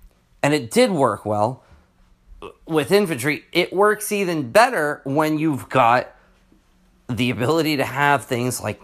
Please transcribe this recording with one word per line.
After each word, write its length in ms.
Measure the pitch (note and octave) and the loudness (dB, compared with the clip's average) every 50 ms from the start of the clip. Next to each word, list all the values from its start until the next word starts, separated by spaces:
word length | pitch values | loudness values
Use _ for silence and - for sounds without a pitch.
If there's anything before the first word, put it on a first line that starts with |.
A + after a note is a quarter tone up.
| - - _ _ _ _ _ _ | -20 -20 _ _ _ _ _ _
and 120 | - C#3+ D3+ | -2 0 0
it 160 | D3 B2 A2 | -2 -2 -2
did 200 | - A#3 B3+ A3 | 2 2 2 2
work 340 | F#3 C#3+ C3+ A2+ G#2 - - | 2 2 0 0 0 -2 -4
well 400 | G#2 G#2+ G#2 G#2 A#2+ C3 - _ _ - _ _ _ _ _ _ _ _ _ _ _ - - - - - _ _ | -4 0 0 0 -2 -2 -8 _ _ -20 _ _ _ _ _ _ _ _ _ _ _ -20 -20 -20 -20 -20 _ _
with 260 | - D#3+ D3+ C#3 A#2 | -2 -2 -2 0 2
infantry. 520 | F#3 G#3 G#3 D#3+ D#3 A#2 A#2+ D3+ C#3+ - - _ | 2 2 2 0 -2 -4 -4 -4 -4 -6 -8 _
It 200 | - E3+ F3+ - | -2 -2 -2 0
works 400 | - F#3 G#3 G#3 G#3 G#3 - - | 0 2 2 2 2 -2 -4 -6
even 380 | G#3+ G3+ G3 F3 E3+ D#3 C3+ A2+ | -4 -2 -2 -2 -2 -4 -4 2
better 500 | - G#3 A#3+ C4 A#3+ E3+ D3+ D3 C3+ - - | 4 4 4 4 2 -2 -2 -2 -4 -6 -6
when 340 | C#3 C3+ D#3 D#3 D#3 D#3 D3 | -2 0 0 0 0 0 0
you've 300 | D#3 D#3+ C#3 A2 - - | 0 -2 -2 -4 -6 0
got 460 | - C3 A#2+ A#2 A#2+ B2+ - - - _ _ _ _ _ _ _ _ _ _ _ _ _ _ _ _ _ _ - | 2 4 6 6 4 4 0 -4 -12 _ _ _ _ _ _ _ _ _ _ _ _ _ _ _ _ _ _ -8
the 220 | B2 G2+ B2 B2 | -4 -2 -2 -2
ability 460 | A#2+ G#2 B2+ C3+ D#3+ E3 D3 D#3 D3+ | -2 -2 -2 0 0 0 0 0 -2
to 80 | C3 C3 | -2 -4
have 400 | A#2 B2 C3+ C#3+ C#3+ C#3+ C3 - | -4 -2 0 2 2 2 0 0
things 360 | - B2+ A#2 B2 B2+ B2 - | -4 -4 -4 -2 -4 -4 -4
like 200 | - G#2+ G2+ - | -6 -8 -8 -8